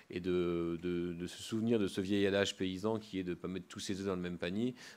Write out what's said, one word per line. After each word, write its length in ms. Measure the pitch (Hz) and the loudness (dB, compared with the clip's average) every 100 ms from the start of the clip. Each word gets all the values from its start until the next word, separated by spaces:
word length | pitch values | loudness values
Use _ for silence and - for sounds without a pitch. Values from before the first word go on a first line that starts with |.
| - | -8
et 100 | - | -2
de, 580 | 90 90 87 85 85 82 | 2 4 4 2 0 0
de, 320 | 87 87 87 | 0 0 -2
de 140 | 85 90 | -4 -6
se 140 | - | -8
souvenir 380 | - 110 113 113 | -4 0 4 4
de 80 | 95 | 2
ce 140 | 104 | 0
vieil 260 | 95 104 98 | 2 4 6
adage 300 | 98 98 - | 4 2 0
paysan 420 | 95 92 107 110 | -2 0 -2 -2
qui 200 | 107 95 | -2 -4
est 40 | |
de 100 | 90 | -2
pas 140 | 85 90 | -4 -4
mettre 200 | 92 - | -6 -8
tous 120 | 101 | -8
ses 220 | - 95 | -6 -4
œufs 60 | 98 | -2
dans 80 | 90 | -2
le 60 | |
même 160 | 90 85 | -2 -4
panier. 380 | 87 101 123 123 - | -2 -2 -2 -4 -14